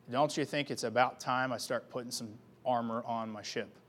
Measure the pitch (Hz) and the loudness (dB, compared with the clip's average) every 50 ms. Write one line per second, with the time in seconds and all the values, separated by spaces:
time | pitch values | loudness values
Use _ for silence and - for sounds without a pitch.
0 | - - 120 127 147 147 - - 147 127 - 147 143 - 131 110 - 117 107 120 | -10 -4 2 2 2 2 2 0 -2 0 0 -2 0 -2 -2 -2 -2 2 6 6
1 | 127 127 - - - - 127 127 127 131 123 110 - - 131 117 - - - 127 | 6 6 4 -2 -2 0 2 2 2 2 0 -2 -2 -2 -2 -2 -4 -4 -8 -8
2 | 120 120 - - 123 110 104 - - - - - - - 127 120 117 117 113 117 | -6 -6 -6 -8 -8 -8 -12 -14 -18 -20 -18 -8 -2 0 2 2 2 0 -2 -2
3 | 117 120 117 113 113 110 107 104 98 - - 123 107 - - - - | -2 -2 -2 -2 -2 -4 -6 -8 -8 -6 -4 -4 -4 -6 -8 -20 -20